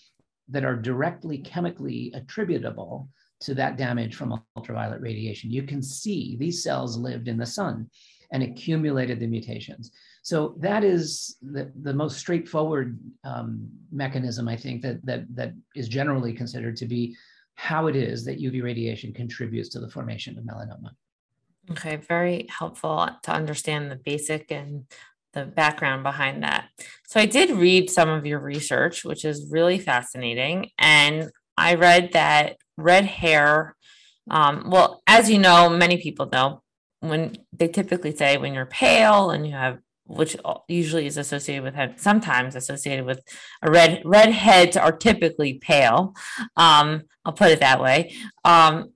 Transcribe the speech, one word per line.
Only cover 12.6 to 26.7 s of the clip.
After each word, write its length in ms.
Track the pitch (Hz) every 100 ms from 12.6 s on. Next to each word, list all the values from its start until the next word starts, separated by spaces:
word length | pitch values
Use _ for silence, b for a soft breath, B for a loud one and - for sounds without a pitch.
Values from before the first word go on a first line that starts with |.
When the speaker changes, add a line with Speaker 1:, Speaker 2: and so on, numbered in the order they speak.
| 156 147 120 113 - -
Speaker 1:
um, 460 | 131 120 117 110 110 - _
mechanism, 560 | 139 135 135 127 113 117
I 80 | 117
think, 260 | 131 120
that, 240 | 131 117 127
that, 200 | 123 120 123
that 180 | 123 - _ 139
is 120 | 113
generally 460 | 131 147 135 120
considered 440 | 113 117 120 117 117
to 100 | 117
be 280 | 120 117 b b b b
how 320 | - - 156 160
it 100 | 135
is 300 | 113 117 117
that 140 | 135
U 100 | 135
V 120 | 131
radiation 520 | 123 117 117 113 113
contributes 560 | 113 120 - 120 113 113
to 100 | 117
the 100 | 117
formation 440 | 135 117 110 117 110
of 40 |
melanoma. 460 | 113 107 110 - 113 - _ _ _ _ _ _ -
Speaker 2:
Okay, 280 | 160 160 151
very 500 | - 170 175 175 -
helpful 580 | - 165 - 156 156 - -
to 100 | -
understand 600 | 160 156 147 - 151 143
the 60 | 135
basic 540 | - 147 147 156 156
and 340 | 147 143 147 131 b b _ _
the 120 | 143 135
background 560 | 160 151 151 147 135
behind 400 | 135 143 135 143
that. 280 | 73 69 -